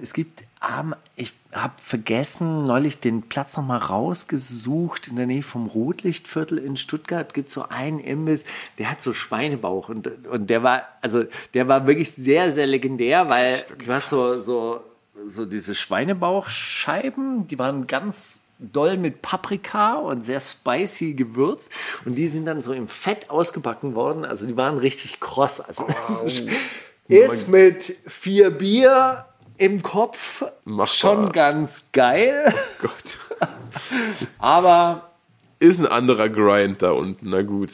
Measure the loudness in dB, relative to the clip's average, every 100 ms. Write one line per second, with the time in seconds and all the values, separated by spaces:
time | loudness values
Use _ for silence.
0 | -6 -6 -6 -10 -20 _ -8 -6 -8 -10
1 | _ -12 -12 -14 _ -8 -8 -8 -8 -6
2 | -2 -2 -2 -2 -4 -2 0 2 0 -2
3 | -2 -2 -4 -8 -6 -6 -4 -2 -2 -2
4 | -2 -4 -4 -6 -6 -8 -4 -2 -2 -6
5 | -10 -6 -2 -4 -6 -8 -6 -2 -4 -2
6 | -4 -6 -6 -6 -4 -4 -6 -8 -8 -8
7 | -6 -8 -6 -8 -8 -8 -10 -8 -6 -6
8 | -6 -4 0 -2 -4 -14 -14 -10 -8 -6
9 | -6 -6 -6 -4 -4 -4 -4 -6 -6 -10
10 | -10 -12 -8 -4 0 2 4 2 -2 _
11 | -2 0 -2 -6 -4 0 4 4 6 4
12 | 2 -2 2 4 4 2 2 0 0 -2
13 | 2 2 4 4 2 0 -6 -12 -4 -4
14 | 0 0 0 -2 -2 -4 -4 -6 -12 _
15 | _ -20 -14 -10 -8 -8 -6 -8 -2 -2
16 | 0 0 0 -2 -4 -8 -8 -6 -4 -4
17 | -4 -6 -4 -4 -4 -4 -4 -4 -4 -4
18 | -4 -6 -6 -10 _ _ -6 0 0 0
19 | -4 -6 -6 -6 -6 -8 -6 0 0 0
20 | -4 -6 -4 -6 -6 -6 -2 -2 -2 -4
21 | -4 -2 -2 0 0 0 -8 -12 -12 -10
22 | -6 -2 -2 -2 -4 -6 -6 -6 -8 -8
23 | -6 -6 -4 -2 -2 -2 -6 -6 -6 -2
24 | -2 -2 -6 -8 -6 -2 -2 0 -2 -2
25 | -12 -12 -6 0 0 -2 -8 -8 -6 -4
26 | -4 -4 -4 -4 -2 -4 -6 -10 -18 _
27 | 6 8 8 6 4 8 8 6 -4 -12
28 | -14 -10 2 6 6 4 0 6 6 8
29 | 4 0 -10 _ -14 0 2 2 -4 -2
30 | -2 -2 -10 -8 -10 -10 -8 -2 0 2
31 | 4 4 2 4 4 2 -2 -4 -2 4
32 | 4 6 2 4 4 4 0 -6 -8 -8
33 | -12 -12 -10 -6 -6 -6 -14 -14 -6 -4
34 | -4 -6 -10 -2 4 6 8 6 6 0
35 | -10 _ _ _ _ 6 6 8 4 2
36 | 4 4 2 4 6 6 4 2 2 2
37 | 0 -6 -4 -2 0 -2 -6